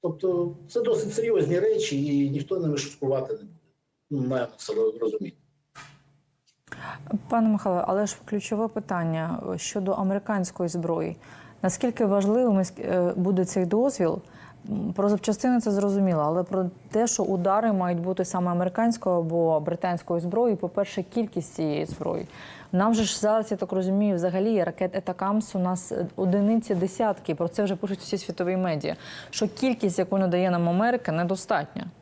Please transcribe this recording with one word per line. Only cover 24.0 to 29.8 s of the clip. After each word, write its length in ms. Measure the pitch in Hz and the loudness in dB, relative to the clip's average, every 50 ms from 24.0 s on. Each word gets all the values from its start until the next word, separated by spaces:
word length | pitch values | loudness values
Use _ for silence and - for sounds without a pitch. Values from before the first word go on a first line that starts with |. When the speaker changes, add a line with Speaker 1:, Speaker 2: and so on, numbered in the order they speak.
| 208 208 190 | 2 2 2
Speaker 2:
взагалі 480 | 170 170 185 175 190 196 226 226 202 170 | 2 0 0 0 2 0 2 2 2 2
ракет 320 | 180 - - 190 180 180 | 0 0 -2 -4 -2 -2
Етакамс 600 | 196 180 - 180 - 190 196 202 220 220 - - | -4 -4 -4 -4 -2 -2 0 0 0 -2 -2 -2
у 40 | 190 | 0
нас, 320 | 180 180 185 180 - - | 0 0 0 -2 -4 -6
е, 160 | - - 180 180 - | -4 -4 -4 -4 -2
одиниці, 600 | - 190 185 180 202 202 208 226 233 226 - 208 | 0 2 2 4 4 4 4 2 2 2 0 0
десятки, 600 | 175 180 185 - - 233 214 196 - - - 160 | 0 0 -2 0 0 0 0 0 -2 -4 -4 -2
про 120 | 147 170 | -2 -2
це 160 | 170 170 - 208 | -2 0 0 0
вже 120 | 190 196 | 0 0
пишуть 240 | 180 - 190 196 185 | -2 -2 -4 -4 -6
всі 180 | - - - | -4 -6 -6
світові 400 | 190 - - 208 - 180 175 185 | -4 -4 -6 -4 -2 -2 0 0
медіа, 380 | 185 185 180 160 147 - 156 156 - - - - - - - | 0 0 0 0 -2 -2 -4 -6 -6 -10 -16 -16 -16 -16 -10
що 180 | - - 214 | -4 -2 -2
кількість, 520 | 180 - - 254 262 240 - | -2 -2 -2 0 0 0 2